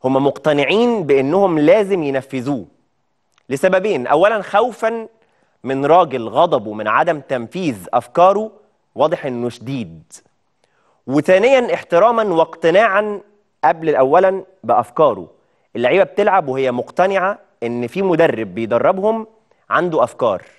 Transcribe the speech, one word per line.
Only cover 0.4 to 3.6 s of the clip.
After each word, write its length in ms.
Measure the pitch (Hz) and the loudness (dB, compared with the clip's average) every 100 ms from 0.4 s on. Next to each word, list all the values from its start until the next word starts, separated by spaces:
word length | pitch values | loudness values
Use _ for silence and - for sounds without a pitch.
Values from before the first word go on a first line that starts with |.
| 156 147 139 185 240 233 151 | -2 0 0 0 0 -2 0
بأنهم 520 | 139 135 175 196 156 | 0 2 0 0 2
لازم 440 | 151 202 202 196 | 2 2 2 -2
ينفذوه 640 | 147 135 131 131 123 139 85 _ _ _ _ _ _ _ _ | -2 -4 -6 -10 -6 -8 -8 _ _ _ _ _ _ _ _
لسببين: 580 | 139 | -2